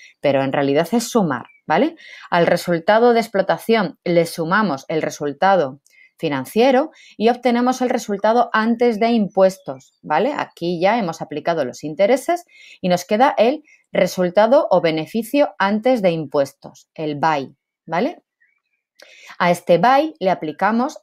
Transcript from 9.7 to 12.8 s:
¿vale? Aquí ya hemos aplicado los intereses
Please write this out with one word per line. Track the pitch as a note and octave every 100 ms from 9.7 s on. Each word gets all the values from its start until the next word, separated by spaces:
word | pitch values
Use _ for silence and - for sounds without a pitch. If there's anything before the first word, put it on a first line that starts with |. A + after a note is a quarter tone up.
| C3 - _
¿vale? | - D3+ A#3 C#4+
Aquí | - - E3+ F3
ya | F#3+ A#3
hemos | F3+ D#3+
aplicado | E3 D3+ D#3 E3+
los | B2+ -
intereses | D3+ D#3 G3+ B3 - F4 - _ - -